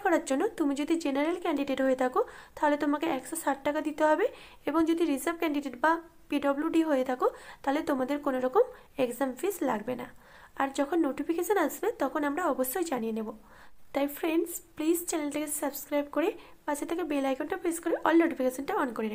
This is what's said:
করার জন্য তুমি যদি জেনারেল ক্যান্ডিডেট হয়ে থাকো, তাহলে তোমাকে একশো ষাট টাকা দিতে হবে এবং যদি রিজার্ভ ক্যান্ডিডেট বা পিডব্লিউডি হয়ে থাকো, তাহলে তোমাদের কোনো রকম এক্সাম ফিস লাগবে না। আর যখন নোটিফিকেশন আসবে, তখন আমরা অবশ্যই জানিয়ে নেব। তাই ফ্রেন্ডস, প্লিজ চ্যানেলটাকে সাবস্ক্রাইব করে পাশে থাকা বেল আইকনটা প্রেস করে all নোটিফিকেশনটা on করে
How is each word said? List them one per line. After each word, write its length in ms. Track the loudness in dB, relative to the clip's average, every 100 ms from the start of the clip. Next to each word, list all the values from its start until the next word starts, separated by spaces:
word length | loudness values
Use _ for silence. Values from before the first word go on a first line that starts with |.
করার 200 | 4 2 2
জন্য 140 | 0 0 0
তুমি 160 | 0 0
যদি 120 | 0 0
জেনারেল 340 | 0 0 0 0
ক্যান্ডিডেট 360 | -2 -2 0 0 2
হয়ে 120 | 2
থাকো, 180 | 2 0 -2 -4 -18 -2
তাহলে 180 | 2 2
তোমাকে 220 | 2 0 0 -2
একশো 180 | -6 -4
ষাট 140 | -2 -2 0
টাকা 120 | -2 -2
দিতে 160 | 2 4
হবে 160 | 4 2 -2 -20 -10 -2
এবং 100 | 2 4
যদি 140 | 4 2
রিজার্ভ 240 | 0 -2 -2
ক্যান্ডিডেট 340 | 0 -2 -4 0
বা 80 | 2 2 -2 -20 -4
পিডব্লিউডি 520 | 0 0 0 2 2 4
হয়ে 160 | 2 2
থাকো, 180 | 2 0 0 -10 -8
তাহলে 180 | -2 0 0
তোমাদের 280 | 0 0 -2 -2
কোনো 120 | 0 2
রকম 180 | 4 4 0 -10 -2
এক্সাম 260 | -2 0 -4 -2
ফিস 160 | -4 -2 -2
লাগবে 240 | -2 -4 -8
না। 60 | -10 -16 -20 -20 -8 -2
আর 60 | 0 0
যখন 180 | 0 2 2
নোটিফিকেশন 500 | 0 -2 -2 0 2 2
আসবে, 220 | 0 -4 0
তখন 200 | -2 0 -2
আমরা 140 | 0 0
অবশ্যই 320 | 0 0 -2 -2
জানিয়ে 260 | -2 -2 -4
নেব। 100 | -6 -10 -16 -20 -20 -20 -6
তাই 140 | 0 0 -2
ফ্রেন্ডস, 340 | 0 0 0 -4 -12 -2
প্লিজ 240 | 2 2 0
চ্যানেলটাকে 400 | -2 -2 -2 -4 -2
সাবস্ক্রাইব 440 | -4 -6 -2 -2 0 0
করে 140 | 0 -2 -10 -10 -6
পাশে 180 | -4 -2
থাকা 140 | -4 -2
বেল 140 | 0 0
আইকনটা 280 | -2 -4 -4
প্রেস 160 | -4 -4
করে 120 | -2 0 6
all 100 | 6
নোটিফিকেশনটা 500 | 6 2 -2 -2 -2 0
on 60 | 0 -2
করে 120 | -4